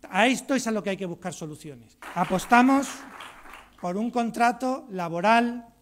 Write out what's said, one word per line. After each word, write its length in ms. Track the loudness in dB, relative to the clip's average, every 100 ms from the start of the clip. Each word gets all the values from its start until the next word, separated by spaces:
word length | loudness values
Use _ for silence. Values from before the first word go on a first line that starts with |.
| -4
A 160 | 2 2
esto 300 | 2 -2 -2
es 100 | -2
a 60 |
lo 100 | -4
que 80 | -4
hay 60 | -6
que 100 | -8
buscar 260 | -8 -10
soluciones. 640 | -10 -14 -14 -18 -20 -20 _ -10 -4
Apostamos 720 | 0 0 4 6 6 4 0 -8 -16 -18 -20 -20 -20 -20 -20 _
por 160 | -6 -4
un 140 | -2
contrato 800 | -2 -2 2 2 2 -4 -4 -8
laboral 760 | -8 -6 0 4 4 4 -4 -14 _